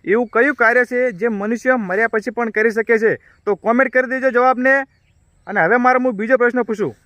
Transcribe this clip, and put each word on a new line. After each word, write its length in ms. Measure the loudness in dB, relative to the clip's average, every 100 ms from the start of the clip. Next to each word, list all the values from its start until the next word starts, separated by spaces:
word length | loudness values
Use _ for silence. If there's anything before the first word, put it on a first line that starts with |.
એવું 220 | 0 -2 0
કયું 280 | 0 0
કાર્ય 300 | 2 2 2
છે 280 | 0 -2 -2
જે 160 | -2 -4
મનુષ્ય 480 | -4 -4 -4 -2 -2
મર્યા 320 | -2 -2 -2
પછી 220 | -2 -4
પણ 200 | -6 -4
કરી 200 | 0 0
શકે 280 | 0 0 2
છે? 200 | 2 -2 _ _ -6
તો 80 |
કોમેન્ટ 380 | -4 0 0 2
કરી 140 | 0 -2
દેજો 240 | -2 0
જવાબને. 440 | 2 2 2 2 0 -2 _ _ _ _ _ -6
અને 140 | 0
હવે 160 | 2 2
મારો 240 | 2 2
હું 120 | 0
બીજો 240 | -4 0 2
પ્રશ્ન 260 | 2 0
પૂછું. 320 | -4 -4 -4 -6